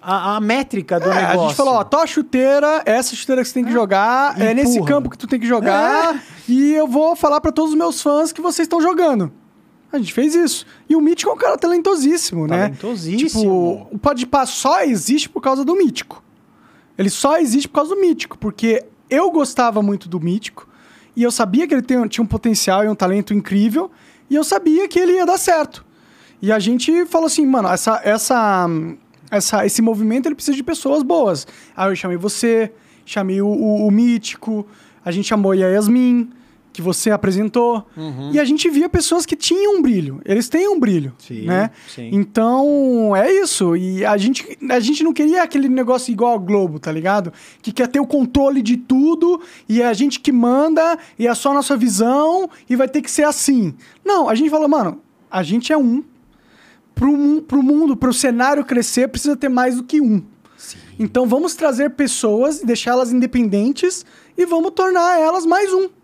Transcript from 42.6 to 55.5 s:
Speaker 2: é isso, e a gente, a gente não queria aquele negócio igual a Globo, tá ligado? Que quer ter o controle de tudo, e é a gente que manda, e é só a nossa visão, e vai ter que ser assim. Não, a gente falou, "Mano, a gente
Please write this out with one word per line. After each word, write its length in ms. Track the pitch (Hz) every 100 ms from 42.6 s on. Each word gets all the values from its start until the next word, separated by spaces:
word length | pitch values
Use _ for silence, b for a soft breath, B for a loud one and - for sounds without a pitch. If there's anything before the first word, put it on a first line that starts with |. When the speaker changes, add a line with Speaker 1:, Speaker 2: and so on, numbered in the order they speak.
| 285 285 269 240 220 196
Speaker 2:
é 160 | 247
isso, 420 | 381 381 - 185 170
e 300 | 185 185 208
a 100 | 208
gente, 400 | 208 269 - - 254
a 100 | 254
gente 240 | 226 294
não 80 | 320
queria 300 | 311 302 359
aquele 260 | 330 294 269
negócio 440 | 254 240 247 247
igual 240 | 208 240 226
a 20 |
Globo, 400 | 180 202 185 151
tá 140 | 165
ligado? 420 | 160 170 208 170 B B B
Que 80 | -
quer 160 | - 247
ter 120 | 277
o 60 | 285
controle 560 | 294 247 285 277 277
de 160 | 214 247
tudo, 640 | - 262 294 320 339 349 B B B
e 140 | 220
é 60 | 240
a 60 |
gente 260 | 208 277 -
que 120 | -
manda, 680 | 254 240 262 311 320 330 330 B B
e 80 | 233
é 60 |
só 160 | 226 285
a 60 | 277
nossa 200 | - 277
visão, 720 | 240 190 226 269 311 359 370 B B
e 60 | 247
vai 120 | 262
ter 140 | 302
que 80 | -
ser 140 | -
assim. 500 | 294 285 - 262 185 131 B B 381
Não, 240 | 392 277
a 60 | 226
gente 160 | 311
falou, 160 | 311 302
"Mano, 340 | 302 190 - _ _ _
a 100 | 185
gente 320 | 160